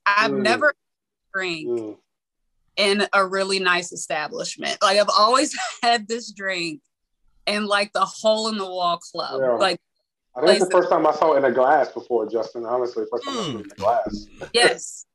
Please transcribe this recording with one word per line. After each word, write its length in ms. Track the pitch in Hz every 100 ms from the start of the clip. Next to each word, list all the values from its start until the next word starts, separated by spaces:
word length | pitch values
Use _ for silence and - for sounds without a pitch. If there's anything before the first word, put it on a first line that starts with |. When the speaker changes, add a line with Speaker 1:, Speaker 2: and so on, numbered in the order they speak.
Speaker 1:
I've 280 | 202 202 220
Speaker 2:
Mm. 100 | 202
Speaker 1:
never 320 | 208 247 294 - _ _ _ _ _
drank 340 | 196 185 160 120
Speaker 2:
Mm. 280 | 120 107 101 _ _ _ _ _ _ _ -
Speaker 1:
in 300 | 202 202 208
a 120 | 196 185
really 320 | 190 190 196
nice 320 | 180 175 180
establishment. 840 | 170 - 156 151 160 - - 143 139
Like, 160 | 202 202
I've 100 | 202 196
always 400 | 220 262 302 - 240
<laughs> 140 | -
had 260 | 240 233 208
this 220 | 233 220
drink 500 | 202 190 180 165 151 _ _ _ _ _ _ -
in, 200 | 208 208
like, 260 | 202 208
the 120 | 180
hole 440 | 190 - 220 220 220
in 100 | 214
the 60 | 190
wall 320 | 185 175 170
club. 420 | - 165 147 131
Speaker 2:
Yeah. 120 | 131
Speaker 1:
Like, 260 | 113 185 175 _ _ _ _ _
Speaker 2:
I 60 | 123
think 100 | 165
it's 100 | -
the 60 | 185
Speaker 1:
places. 20 |
Speaker 2:
first 180 | 185 175
time 160 | 170 156
I 60 |
saw 220 | - 160
it 40 | 139
in 60 |
a 80 | 135
glass 400 | 120 127 151 -
before, 340 | 117 - 117 104
Justin. 380 | 113 - 120 113
Honestly, 380 | 123 123 113 107
first 160 | 120
time 140 | 277 254
I 40 |
saw 40 | 170
it 40 |
in 60 | 110
a 20 |
Speaker 3:
Mm. 140 | 98 -
Speaker 2:
glass. 500 | 101 117 95 104 - - -
Speaker 1:
Yes, 540 | 233 247 - - - -